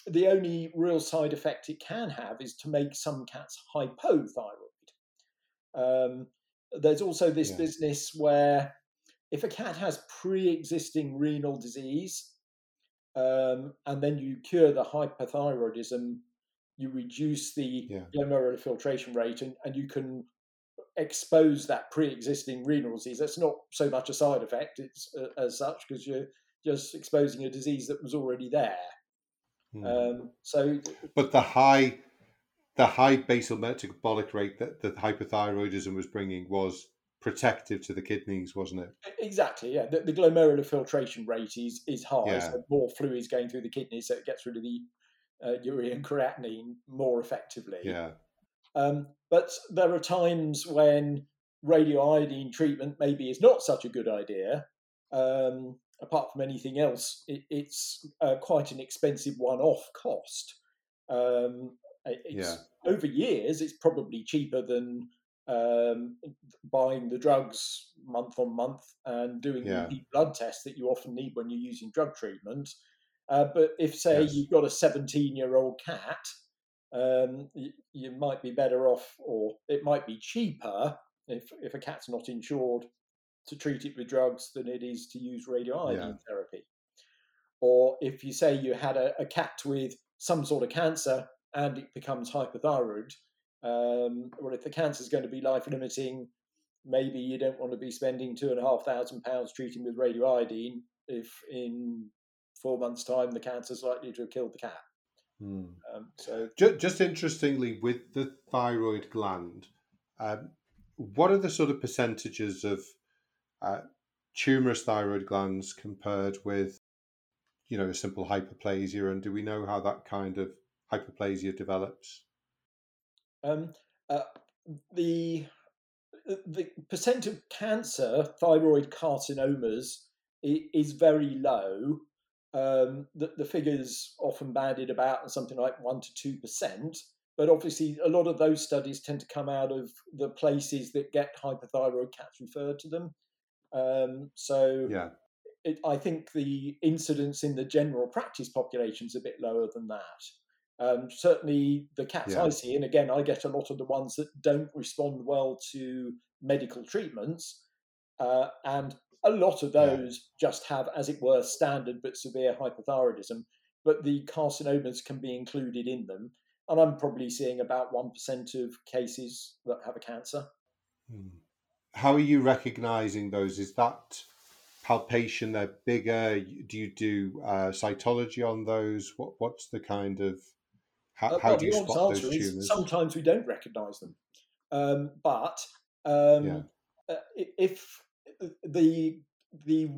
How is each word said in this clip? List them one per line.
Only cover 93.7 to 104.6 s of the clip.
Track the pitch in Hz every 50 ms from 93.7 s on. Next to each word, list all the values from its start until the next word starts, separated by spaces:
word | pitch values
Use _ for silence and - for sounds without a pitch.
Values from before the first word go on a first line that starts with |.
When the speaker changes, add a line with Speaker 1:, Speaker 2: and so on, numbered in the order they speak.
| 120 120 120 120 120 123 123 120 120 120 123 123 - -
Speaker 1:
well, | - 131 131
if | 123 -
the | 147
cancer's | 143 160 165 151 143 - 127 -
gonna | - 139 127 -
be | - 165
life-limiting, | 139 135 131 127 - - 147 131 131 123 - - 135 131 127 131 123 - _ _ _ _ _ _ _ _ _ _ _
maybe | 131 131 131 135 135 - 131
you | 123 127 131 127
don't | 135 131 131 -
want | 131 123
to | 127 110
be | 131 127
spending | 120 - 135 131 127 127 131 123 120
two | 123 139 139
and | 127 123
a |
half | 120 135 127 117 -
thousand | - 127 120 123 120 - 120 120
pounds | 123 127 127 123 107 -
treating | - 131 120 123 120 120
with | 123 117 117
radioiodine | 127 123 113 117 123 131 127 123 120 113 117 113 113 123 123 120 - _ _ _ _ -
if | 131 117 113 117 - - - -
in | 151 127 123 120 117 120 123 120 117 113 110 107 _ _ _ _ _ _ _ _ _ -
four | - 131 131 123
months' | 123 120 120 120 -
time | - 127 127 123 123
the | 120 117
cancer's | - 127 123 123 117 - 127 110 -
likely | 127 123 120 127 123
to | 110 117
have | 120 110
killed | - 131 123 113 -
the |
cat. | 113